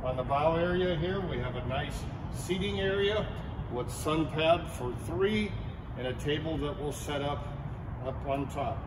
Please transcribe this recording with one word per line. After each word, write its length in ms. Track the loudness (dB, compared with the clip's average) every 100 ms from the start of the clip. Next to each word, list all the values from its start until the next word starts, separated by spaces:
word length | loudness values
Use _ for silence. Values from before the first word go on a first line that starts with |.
On 120 | -2 -2
the 60 |
bow 320 | 2 4 6
area 400 | 6 4 4 4
here, 260 | 2 2 0
we 160 | 0 -2
have 180 | -2 -2
a 100 | -2
nice 380 | -2 -2 -4 -6 -6 -6
seating 460 | -6 -2 0 0 0
area 480 | 2 4 4 4 0 -4 -6 -6 -4
with 180 | -2 -2
sun 380 | -2 0 2 2
pad 400 | 4 6 6 4
for 240 | -4 -4 -4
three 460 | -4 2 2 4 0 -2 -6 -8 -8 -6
and 80 | -4
a 80 |
table 420 | -2 0 0 0 0
that 220 | -2 -2
we'll 120 | -4
set 300 | -4 -4 -2
up, 220 | 0 -2 -4 -6 -6 -6 -6 -4 -4
up 180 | -4
on 220 | 0 0 0
top. 320 | -2 -2 -2